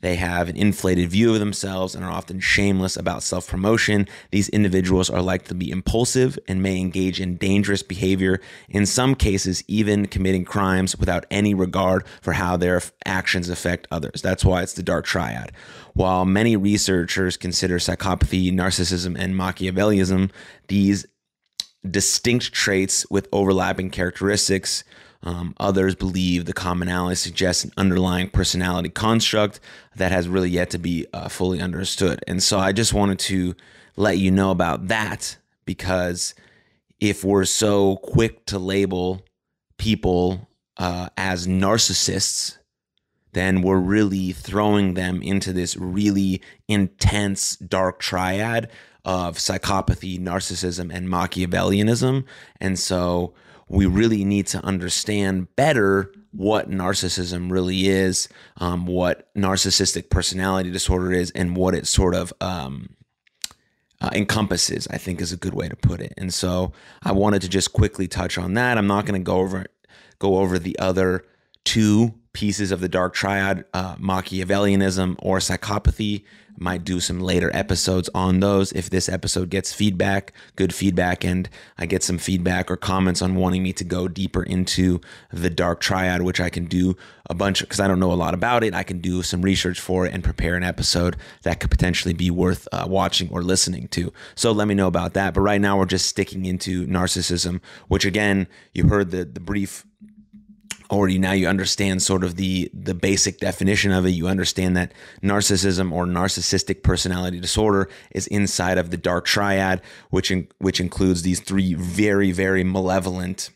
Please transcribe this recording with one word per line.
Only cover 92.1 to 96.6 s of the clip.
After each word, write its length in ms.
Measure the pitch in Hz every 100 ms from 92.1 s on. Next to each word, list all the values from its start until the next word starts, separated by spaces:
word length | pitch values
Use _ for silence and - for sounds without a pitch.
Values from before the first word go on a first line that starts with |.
be 140 | 85 87
worth, 380 | 87 90 87 -
uh, 140 | 90 87
watching 400 | 95 92 - 90
or 140 | -
listening 420 | 90 95 - 87 60
to. 200 | - 87 - -
So 160 | - 117
let 160 | 107 104
me 80 |
know 140 | 101 95
about 260 | 87 87
that. 200 | 95 98
But 80 | 85
right 180 | 98 101
now 180 | 101 98
we're 80 | 95
just 200 | 92 -
sticking 380 | - 95 92
into 440 | 92 92